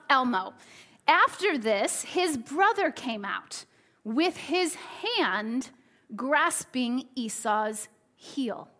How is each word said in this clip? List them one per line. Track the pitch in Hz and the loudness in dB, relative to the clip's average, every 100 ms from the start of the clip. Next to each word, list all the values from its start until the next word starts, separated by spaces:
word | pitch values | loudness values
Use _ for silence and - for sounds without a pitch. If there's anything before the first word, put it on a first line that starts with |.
| - | 2
Elmo. | 269 247 190 190 - - - - _ - | 4 4 0 -4 -12 -20 -20 -20 _ 4
After | 339 494 - 392 294 | 6 6 4 0 0
this, | 220 202 269 - | 0 0 0 -2
his | - 349 359 269 | -4 0 0 -2
brother | 226 294 403 427 330 | -4 2 2 4 0
came | - 254 214 196 | -2 -6 -6 -6
out | 190 - - - _ _ _ | -8 -8 -14 -14 _ _ _
with | 214 233 349 - | -4 0 0 0
his | - 349 359 - | -2 0 0 -2
hand | - - 415 466 233 190 220 240 - - _ _ - 208 | -12 -8 -4 0 0 -2 -2 -4 -6 -14 _ _ -16 -6
grasping | 254 294 330 - - 254 240 247 - - | 0 2 2 0 -4 -2 -2 -2 -4 -6
Esau's | 226 - 226 208 214 214 - _ _ _ | -6 -4 0 0 0 -4 -10 _ _ _
heel. | - - 247 - - | -10 -4 -4 -6 -12